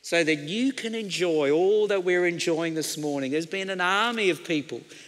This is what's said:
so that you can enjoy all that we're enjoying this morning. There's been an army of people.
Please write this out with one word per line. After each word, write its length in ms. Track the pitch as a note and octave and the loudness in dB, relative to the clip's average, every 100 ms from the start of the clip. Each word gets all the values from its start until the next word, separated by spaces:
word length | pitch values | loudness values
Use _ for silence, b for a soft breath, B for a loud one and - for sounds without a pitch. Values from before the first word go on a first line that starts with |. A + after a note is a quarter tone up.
so 220 | - E3+ | 0 0
that 160 | D#3 D#3 | 2 0
you 340 | D3 G#3 C4 | -2 -2 -2
can 220 | C4+ A3+ A3+ | -2 -6 -6
enjoy 560 | G#3 D#3+ F3+ D#3 C#3 | -6 -2 2 2 4
all 340 | D3+ F#3+ G#3+ G#3 | 4 4 4 2
that 180 | G3 | 0
we're 220 | F3+ F3+ F3+ | 2 2 2
enjoying 480 | E3+ - D#3+ E3 | 0 0 0 0
this 240 | D#3+ D3 - | -2 -4 -4
morning. 340 | D3+ C#3+ C3+ | -2 -2 -2
There's 140 | D3+ E3 | -2 -4
been 240 | G3 F#3+ | -6 -6
an 100 | F#3+ | -2
army 520 | F3+ G3 A#3 A#3 G3 | 0 2 0 0 0
of 120 | D#3+ | 0
people. 380 | - D#3+ C3+ A#2 - B | -2 -4 -4 -10 -12 B